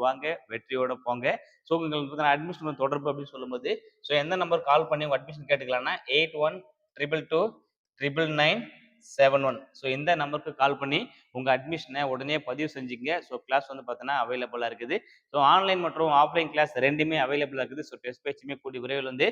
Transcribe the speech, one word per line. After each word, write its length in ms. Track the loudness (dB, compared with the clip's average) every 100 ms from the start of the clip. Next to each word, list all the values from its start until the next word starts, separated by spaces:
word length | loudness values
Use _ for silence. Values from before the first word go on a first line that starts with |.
| -2
வாங்க, 180 | 0 -4 -6 -8
வெற்றியோட 440 | -12 -6 -2 -2 -4
போங்க. 240 | -4 -2 -2 -2 -8 _
So, 100 | -4 -2
உங்களுக்கு 340 | -2 -4 -4
பார்த்தோன்னா 240 | 0 2 2
அட்மிஷன் 460 | 0 -8 -8 -2 0
தொடர்பு 240 | 0 -2
அப்படின்னு 220 | -4 -8 -12
சொல்லும்போது, 360 | -8 -6 -4 -6 -8 _
so, 120 | -2 0
எந்த 180 | 0 -2
நம்பர் 320 | 0 0 4
கால் 180 | 4 4
பண்ணி 160 | -2 0
உங்க 140 | -2
அட்மிஷன் 320 | -2 -12 -2
கேட்டுக்கலாம்னா, 440 | -2 0 -2 -2 -4 2 2
எயிட் 200 | 2 0 -2
ஒன் 120 | -2 -12 _ _ -8
ட்ரிபிள் 280 | -2 -2 0
டூ 160 | 0 0 -4 _ _ _ -6
ட்ரிபிள் 280 | -4 0 0 4
நைன் 180 | 4 2 -4 -16 _ _ -6
செவன் 360 | 4 6 6 2
ஒன். 100 | -2 -10
So, 140 | -8 -4
இந்த 220 | -2 0 0
நம்பருக்கு 360 | 0 -4 -6 2
கால் 220 | 2 2
பண்ணி 180 | 0 -2 -2 -12 _
உங்க 180 | -2 2
அட்மிஷனை 480 | 2 0 -8 -6 -4
உடனே 320 | -2 -2 -2 -4
பதிவு 280 | -4 -4 -6
செஞ்சுங்க. 440 | -6 -10 -8 -4 -4
So, 160 | -6 -12
கிளாஸ் 280 | 0 0 0
வந்து 120 | -8 -10
பார்த்தோன்னா 280 | -8 -4 -2
அவைலபிளா 460 | -2 -4 -6 -4 -6
இருக்குது. 260 | -6 -6 -6 -8 _ _
So, 40 | 2
ஆன்லைன் 400 | 6 6 4 2 0
மற்றும் 260 | 0 4
ஆஃப்லைன் 400 | 6 6 2 0
கிளாஸ் 200 | 2 0 2 2
ரெண்டுமே 320 | 2 2 2
அவைலபிளா 400 | 0 0 -2 -4
இருக்குது. 220 | -6 -8 -12
So, 80 | -12
டெஸ்ட் 220 | -12 -8 -8
பேட்சுமே 320 | -8 -10 -10
கூடிய 200 | -10 -8
விரைவில் 260 | -4 -4 -4
வந்து 160 | 0 0